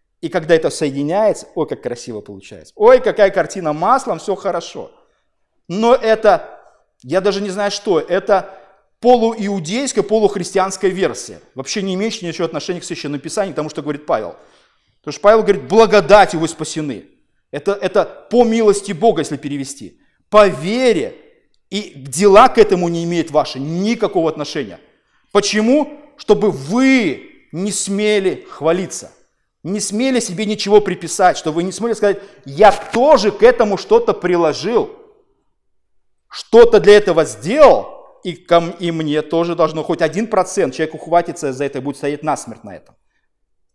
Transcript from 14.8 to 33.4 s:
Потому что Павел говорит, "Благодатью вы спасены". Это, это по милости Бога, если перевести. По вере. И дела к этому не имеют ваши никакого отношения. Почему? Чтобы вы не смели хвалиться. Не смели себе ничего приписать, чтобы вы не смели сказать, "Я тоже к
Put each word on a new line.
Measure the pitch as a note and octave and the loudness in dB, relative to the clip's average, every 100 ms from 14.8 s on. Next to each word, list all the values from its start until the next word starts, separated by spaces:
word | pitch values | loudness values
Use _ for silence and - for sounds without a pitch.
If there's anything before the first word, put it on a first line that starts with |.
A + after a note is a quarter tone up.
| _ _ - | _ _ -14
Потому | |
что | C#3+ | 0
Павел | G3+ A3 | 4 4
говорит, | F#3+ F#3 B2+ | 2 -2 0
"Благодатью | G3+ A3 G#3 D#3 G3+ G3 E3+ | 2 4 4 6 6 6 2
вы | D#3+ | -4
спасены". | - D3+ - D3+ G#2+ - _ _ _ _ | -6 -10 -8 -8 -10 -14 _ _ _ _
Это, | C#3+ G3+ | -6 -4
это | G3+ G3 G3+ E3+ - - | -2 0 0 0 -6 -2
по | A#3+ | 2
милости | A3+ A3+ G#3+ G3+ - | 2 4 2 2 -2
Бога, | F3 A3+ F#3 | 0 0 0
если | C#3 C3 | -4 -6
перевести. | C#3 C#3+ C3+ - G2 _ _ _ _ | -8 -8 -10 -12 -18 _ _ _ _
По | G#3 G#3 | 4 4
вере. | C#3 E3 A#3 C4 F#3 A2 - _ _ _ _ _ | 2 -4 0 2 2 -2 -10 _ _ _ _ _
И | G3 G#3 C#3 | -10 -10 -16
дела | C3+ C#3 G3+ G3 B3+ | -10 2 6 8 6
к | B3 | 6
этому | G#3+ F#3 F3 | 4 2 0
не | E3+ | -4
имеют | E3+ E3+ D#3+ | -4 -4 0
ваши | D3 C3+ C3 | 0 -2 -6
никакого | C#3+ E3+ G3+ A#3 G#3 G3 D#3+ | -8 -4 -4 -2 -2 0 -2
отношения. | D3+ C#3+ D#3+ A2+ E2+ _ _ _ _ _ | -4 -8 -8 -10 -12 _ _ _ _ _
Почему? | G3+ G3+ G#3+ A3 C#4+ D4 - - _ | -2 -2 -2 2 2 0 -8 -20 _
Чтобы | - G3 G3+ | 0 2 2
вы | C3+ C3+ A3 C4+ C4+ G3 A#2+ - _ _ | -2 -4 0 2 2 0 -4 -12 _ _
не | D#3 G3+ | -8 -6
смели | - - G3 G#3+ G#3 F#3+ C#3 - | -6 -4 -2 0 0 -2 -6 -12
хвалиться. | - D3+ F3+ F#3 - - _ _ _ _ _ | -4 -2 -2 -4 -10 -16 _ _ _ _ _
Не | D3+ G#3 | -8 -6
смели | - G3+ C4 B3 | -6 -2 0 -2
себе | A#3+ F3 G#3 | -4 -6 -4
ничего | G#3 G3+ G#3 | -4 2 2
приписать, | G3+ F3 E3 - F#3 D3+ | 2 -6 -8 2 2 2
чтобы | D#3+ D#3 | -4 -4
вы | |
не | F3+ | -4
смели | F3 A#3 | -6 -6
сказать, | G#3+ G#3 F#3+ - _ | -2 -2 -2 -8 _
"Я | - C#3 G3+ | -16 4 4
тоже | - - A3+ C4+ C#4+ G3+ | 4 -2 0 4 4 4
к | G3+ | 4